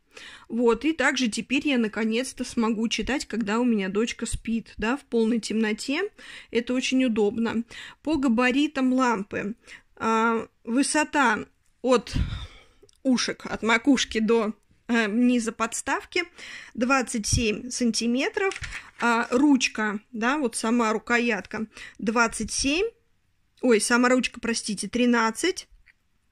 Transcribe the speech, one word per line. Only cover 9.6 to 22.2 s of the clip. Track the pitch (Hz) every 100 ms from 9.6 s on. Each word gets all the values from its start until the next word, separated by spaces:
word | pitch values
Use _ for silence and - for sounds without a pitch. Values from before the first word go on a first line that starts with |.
| - - _ -
А, | 220 226 233 226 - _
высота | - 240 269 311 302 302 247 208 - _ _ _
от | 247 247 - - - - - - - _ - _
ушек, | 262 240 - - -
от | -
макушки | - 226 294 254 - 226
до, | 220 233 214 - _ _ -
э, | 233 214
низа | 220 247 247 226
подставки | 226 226 - - 339 - 370 349 - - - -
двадцать | 220 240 269 254 233 202
семь | - 226 - 240
сантиметров, | - 240 220 226 247 359 440 392 - - - - -
а, | 233 233 -
ручка, | 254 294 262 - - 214 202 -
да, | 226 233 302
вот | 247
сама | - 226 240 220
рукоятка | 226 - 233 240 202 - 220 220 - - -
двадцать | 208 233